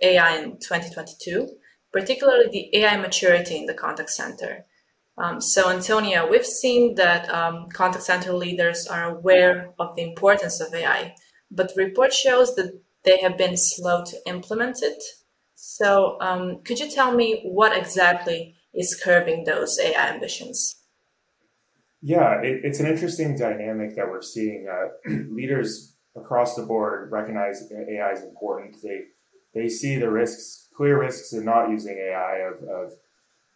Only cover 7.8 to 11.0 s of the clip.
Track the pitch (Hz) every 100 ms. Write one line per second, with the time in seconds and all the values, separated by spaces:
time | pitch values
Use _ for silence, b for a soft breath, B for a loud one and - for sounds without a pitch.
7.8 | 185 - - 180 185 180 175 180 170 170
8.8 | - 175 170 170 180 185 180 180 - -
9.8 | 170 - 165 - 196 202 170 - 160 165
10.8 | 151 135